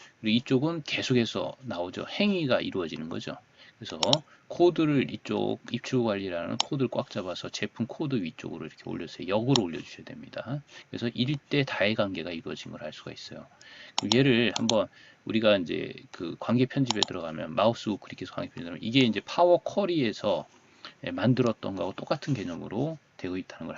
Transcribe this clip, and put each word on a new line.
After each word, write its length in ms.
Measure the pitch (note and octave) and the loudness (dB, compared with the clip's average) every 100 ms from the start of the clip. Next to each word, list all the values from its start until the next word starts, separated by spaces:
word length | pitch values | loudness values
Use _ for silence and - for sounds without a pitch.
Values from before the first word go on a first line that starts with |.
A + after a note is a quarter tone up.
| - _ | -20 _
그리고 160 | G#2+ A#2+ | 0 2
이쪽은 460 | - C3 D#3 E3+ | 4 2 2 -2
계속해서 760 | - - - B2 A2+ F#2+ D2+ - | -4 -4 2 2 2 -2 -4 -8
나오죠. 440 | B2+ F2 F2+ - - | -8 -6 -6 -8 -6
행위가 520 | - G#3 F#3 C#3 F#2+ | 0 2 2 2 2
이루어지는 480 | F2+ F#2+ D#2+ D#2+ D#2+ | 0 -2 -4 -6 -6
거죠. 280 | G2+ - - - - - - | -8 -8 -10 -16 -20 -20 -16
그래서 220 | A2 D#2 F#2 D3+ - - - | -12 -2 4 4 2 -18 -8
코드를 640 | - F3 E3 D3+ C#3+ - | 4 4 6 4 4 2
이쪽 480 | G#2+ - G#2 G#2 A2 - | -2 -4 -2 0 -2 -4
입출고 320 | A#2 - C3 | -6 0 2
관리라는 540 | A#2 G2 G2 E2+ F2 A2+ | 2 0 -2 -4 -2 -2
코드를 300 | - D3 B2 | -2 -2 0
꽉 220 | - - | -2 -4
잡아서 380 | G#2+ F#2 E2+ - | -6 -6 -8 -10
제품 380 | - G#2+ - A2+ | -6 -6 -4 -6
코드 360 | - D#3 B2+ | -4 -2 -2
위쪽으로 440 | E2 - - E2 D#2+ | -2 -8 -10 -10 -12
이렇게 160 | - | -12
올려주세요. 420 | F2+ F2+ E2 - D#2+ | -10 -8 -8 -8 -2
역으로 380 | G#2 B2 C3 | 0 4 2
올려주셔야 400 | F2 D#2+ - - | 2 -4 -12 -16
됩니다. 580 | - D2+ - - - C#3+ - - - | -16 -16 -14 -12 -8 -8 -10 -20 -12
그래서 180 | - A#2+ | -6 -4
일 220 | - B2+ D3+ - | 0 -2 -2 0
대 160 | C#3+ | 0
다의 300 | C#3 - G#2 A2 | 0 2 2 2
관계가 340 | G2+ F2 E2+ | 0 -2 -6
이루어진 400 | E2 - D#2+ E2 | -8 -8 -8 -10
걸 140 | E2 | -10
알 80 | D#2+ | -12
수가 200 | - E2 | -12 -14
있어요. 340 | D#2+ - D#2+ - - - - - - | -14 -14 -14 -16 -20 -20 -20 -8 -4
그럼 140 | G#2 | 4
얘를 380 | A#2 C#3 A#2 A2+ - | 6 8 6 6 2
한번 300 | A2+ G#2 F2+ - - - | 2 4 2 -4 -20 -12
우리가 320 | - G#2+ G#2+ G2+ | -2 4 6 4
이제 380 | E2 E2+ D#2 - - | 2 -4 -4 -10 -16
그 240 | - E2+ D#2+ | -10 -8 -6
관계 280 | - A#2+ C3 | 2 2 4
편집에 340 | C#3 C3 G2+ | 2 2 2
들어가면, 540 | F#2 F2+ E2 D#2+ E2 | 0 0 -6 -6 -4
마우스 340 | E2 G#2+ - G#2+ | 4 4 4 -2
우클릭해서 460 | G2 - - F#2 | -4 -6 -12 -10
관계 160 | - F2+ | -8 -8
편집에 140 | - E2+ | -8 -10
들어가면 160 | D#2+ | -6
이게 180 | A2 C3+ | 2 4
이제 200 | B2 G2 | 6 2
파워 380 | - - F3 E3+ | -2 4 6 6
쿼리에서, 880 | - - F#3+ E3 A2+ - G#2 E2 - _ _ _ - - | 2 -2 0 2 0 0 0 0 -4 _ _ _ -20 -12
예, 60 | - | -8
만들었던 640 | F2 C3+ B2 A#2+ - G2+ | 0 4 4 2 0 -4
거하고 200 | F#2+ F2+ | -4 -4
똑같은 400 | - - D#3 - | -6 -4 -4 -2
개념으로 640 | A#2+ F2 E2 E2+ G#2+ D#3 D#3+ _ - | -4 -4 -8 -6 -4 -4 -6 _ -10
되고 200 | F#2 F#2 | -6 -6
있다는 300 | - - | -8 -10
걸 80 | D#2+ | -8